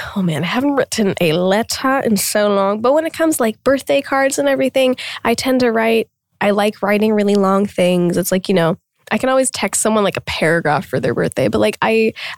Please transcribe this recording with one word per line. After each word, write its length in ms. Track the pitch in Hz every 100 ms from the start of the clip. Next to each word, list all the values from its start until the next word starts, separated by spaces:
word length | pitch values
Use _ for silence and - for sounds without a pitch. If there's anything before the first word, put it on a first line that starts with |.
| - 202
oh 60 |
man, 220 | 180 151
I 20 | 170
haven't 300 | 226 285 277
written 400 | - - 196 -
a 140 | 175
letter 680 | 165 185 202 233 - 262 269
in 140 | - 202
so 320 | - 214 208
long. 320 | 196 196 214
But 140 | 240
when 140 | 294 320
it 60 |
comes, 260 | - 320 311
like, 240 | 226 -
birthday 380 | 254 269 - 277
cards 360 | - 269 269 269
and 100 | 285
everything, 500 | 269 262 262 254 254 - - 226
I 80 |
tend 280 | 233 269 254
to 100 | 247
write, 360 | 220 226 226 208 _ _ -
I 120 | 202
like 320 | 208 208 -
writing 280 | 196 208 220
really 200 | 214 202
long 320 | 202 190 196 202
things. 500 | - 180 180 175 180
It's 160 | 180
like, 160 | 190 -
you 60 |
know, 240 | 185 165 - _ _ -
I 60 | 214
can 120 | 262
always 200 | 262 262
text 320 | - 196 -
someone, 220 | 220 220
like, 120 | 196 -
a 60 |
paragraph 640 | - - 160 170 151 147 -
for 140 | -
their 160 | 123 120
birthday. 320 | 165 - 202
But, 100 | 220
like, 220 | 214 -
I, 320 | 220 226 220 - -